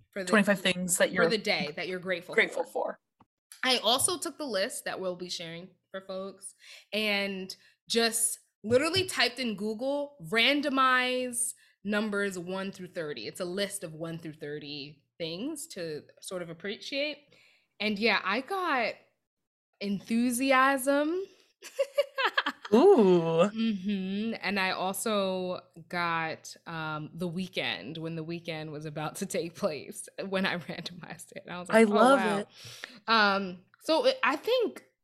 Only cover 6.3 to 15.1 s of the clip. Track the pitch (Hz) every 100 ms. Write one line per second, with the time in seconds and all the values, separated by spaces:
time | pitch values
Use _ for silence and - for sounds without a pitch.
6.3 | 190 - - - - - 208 214 202 196
7.3 | 190 190 - _ _ - 226 226 226 -
8.3 | - _ _ 214 247 320 381 370 269 247
9.3 | 247 240 190 214 214 269 285 285 - 160
10.3 | 226 240 294 294 262 262 254 254 254 254
11.3 | 233 - - _ _ 202 214 214 202 202
12.3 | 185 175 190 190 185 175 175 151 139 113
13.3 | - 180 190 196 - 170 156 165 165 165
14.3 | 156 147 151 147 147 143 - _